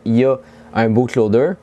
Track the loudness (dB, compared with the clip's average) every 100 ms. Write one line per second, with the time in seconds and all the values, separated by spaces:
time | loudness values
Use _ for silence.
0 | -2 0 0 -2 -8 -20 -10 -2 0 0
1 | 0 0 0 2 0 -4